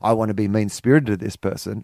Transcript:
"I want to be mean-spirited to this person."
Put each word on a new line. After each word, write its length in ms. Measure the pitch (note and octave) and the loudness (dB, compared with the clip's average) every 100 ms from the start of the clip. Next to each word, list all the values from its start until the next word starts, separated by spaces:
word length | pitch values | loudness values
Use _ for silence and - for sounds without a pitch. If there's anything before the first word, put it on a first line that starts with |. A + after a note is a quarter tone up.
"I 120 | A2 | 0
want 160 | A2+ A2 | 2 0
to 60 | |
be 120 | G#2 G2+ | 0 0
mean-spirited 600 | G#2+ G#2 - A#2+ D3+ B2 | 0 -2 -2 4 4 4
to 100 | G2 | -2
this 180 | G#2+ | -4
person." 480 | - G2 - G2 G#2 | -6 -6 -6 -8 -10